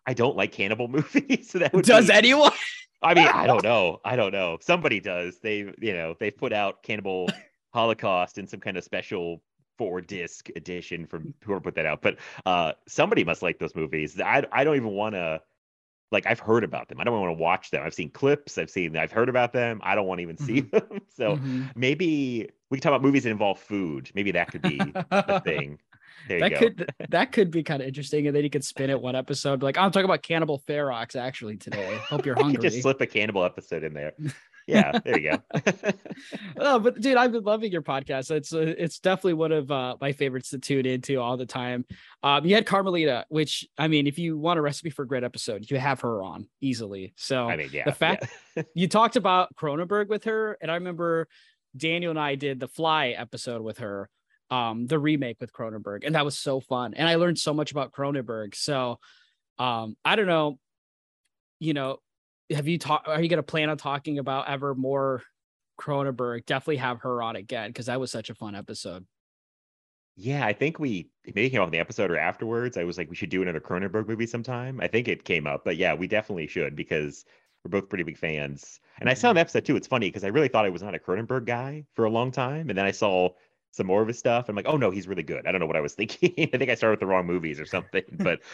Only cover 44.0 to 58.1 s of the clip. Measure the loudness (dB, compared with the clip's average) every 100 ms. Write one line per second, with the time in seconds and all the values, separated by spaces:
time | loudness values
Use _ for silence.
44 | 2 0 -4 -2 0 2 0 -2 -8 -8
45 | -4 -4 -4 -6 -8 -8 -4 -2 0 -2
46 | -2 -2 -4 -10 -14 _ -4 -4 -6 -10
47 | -12 -10 -4 -2 -2 -4 -4 -4 -4 0
48 | 0 0 -4 -12 _ -8 -6 -2 2 4
49 | 4 4 4 4 2 -2 -4 -2 -2 -2
50 | 0 -4 -2 -2 -4 -6 -4 -4 -4 -4
51 | -2 -2 -4 _ _ _ _ -4 -2 0
52 | -2 -2 -2 -2 -4 -4 -8 -2 2 2
53 | 2 -2 -8 -10 -8 -8 -8 -8 -6 -8
54 | -8 _ _ _ -6 -2 -2 -4 -2 0
55 | 2 0 -2 -6 -12 -10 -8 -8 -8 -6
56 | -2 0 0 -2 -2 -4 -2 -4 -4 0
57 | 2 4 4 2 0 0 -2 -4 -6 -4
58 | -4